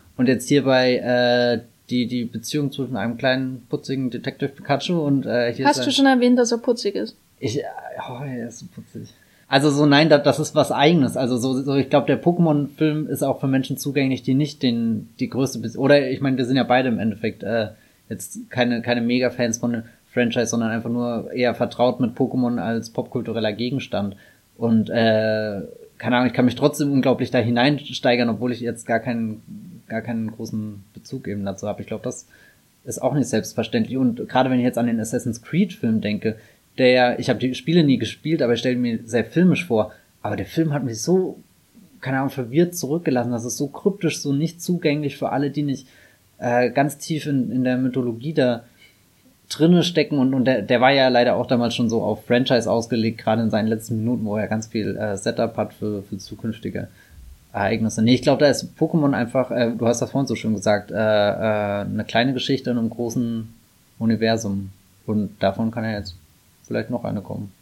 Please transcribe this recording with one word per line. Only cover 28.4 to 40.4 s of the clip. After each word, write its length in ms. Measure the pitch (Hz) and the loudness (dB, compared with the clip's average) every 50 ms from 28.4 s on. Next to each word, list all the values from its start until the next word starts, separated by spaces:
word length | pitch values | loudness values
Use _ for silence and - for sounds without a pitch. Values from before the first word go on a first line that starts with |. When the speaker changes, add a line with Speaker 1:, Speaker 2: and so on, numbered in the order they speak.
| 120 127 120 | -2 -4 -4
Speaker 1:
ich 80 | 113 | -4
jetzt 260 | 120 117 113 - - | -4 -6 -6 -6 -4
gar 140 | - 117 117 | -2 -2 -2
keinen, 400 | - - 117 117 113 110 107 107 - - - - - - - - - - | -2 -2 -4 -4 -4 -4 -6 -10 -12 -16 -18 -16 -16 -18 -20 -20 -14 -8
gar 140 | 113 113 110 | -8 -8 -6
keinen 280 | 120 117 113 110 107 | -4 -4 -4 -4 -6
großen 540 | 107 - 113 110 113 110 107 107 104 101 98 - _ | -6 -8 -10 -8 -6 -6 -8 -8 -10 -14 -18 -20 _
Bezug 340 | - - - - 131 - | -20 -14 -12 -12 -10 -8
eben 180 | - 101 104 98 | -8 -6 -6 -6
dazu 200 | 98 95 - - | -6 -6 -6 -8
hab. 140 | 104 101 - | -8 -8 -8
Ich 60 | 101 | -8
glaub, 160 | - 110 104 - | -10 -10 -8 -6
das 240 | 131 123 - - _ _ _ - _ _ _ _ _ _ _ _ | -8 -8 -10 -14 _ _ _ -20 _ _ _ _ _ _ _ _
ist 160 | - 107 - | -10 -8 -4
auch 140 | - 131 131 | -2 0 0
nicht 140 | 147 123 - | 0 0 0
selbstverständlich. 680 | - 110 98 - - - 110 - - 117 110 - 120 | -2 -2 -4 -4 -4 -6 -4 -2 -2 -2 -2 -2 -2
Und 320 | 131 131 123 113 - - - | 0 0 0 0 -2 -6 -2
gerade 220 | - 127 131 131 | 0 0 2 2
wenn 80 | 127 123 | 2 2
ich 60 | 120 | 0
jetzt 120 | 127 120 113 | 0 0 0
an 80 | 117 | 0
den 140 | 120 117 113 | 0 0 -2
Assassin's 400 | 107 117 - 120 - 123 113 - - | -2 -2 -4 -4 -4 -4 -6 -6 -8
Creed-Film 600 | - - 165 208 180 - - - 117 110 107 95 | -4 0 0 0 0 -2 -4 -2 0 0 0 0
denke, 340 | 104 107 104 - 110 107 - - - _ _ _ _ _ - | -2 -4 -2 -2 -4 -4 -6 -10 -20 _ _ _ _ _ 2
der 120 | 131 123 127 | 4 6 6
ja, 260 | 127 123 123 120 - | 6 4 4 2 0
ich 100 | 120 - | 0 -2
hab 120 | 120 101 | 0 0
die 160 | 113 131 127 | -2 -2 -4
Spiele 260 | - - - 160 175 160 | -4 -2 2 4 4 6
nie 160 | 143 131 110 | 6 4 2
gespielt, 420 | 113 110 - - - 151 160 151 | 0 -4 -6 -8 -4 -2 0 0
aber 120 | 131 117 120 | 2 2 2
ich 80 | 113 | 2
stell 160 | 120 131 127 | 2 0 0
mir 240 | 123 123 120 113 110 - | 0 0 0 -2 -4 -4
sehr 200 | 113 117 117 107 | -2 -2 -2 -2
filmisch 420 | - - 165 180 185 147 - - | 0 2 4 4 4 4 2 0
vor. 240 | - 120 110 107 - - - _ _ _ _ - | 0 0 0 0 0 -6 -14 _ _ _ _ -8
Aber 140 | 104 104 | -6 -6
der 100 | 98 | -6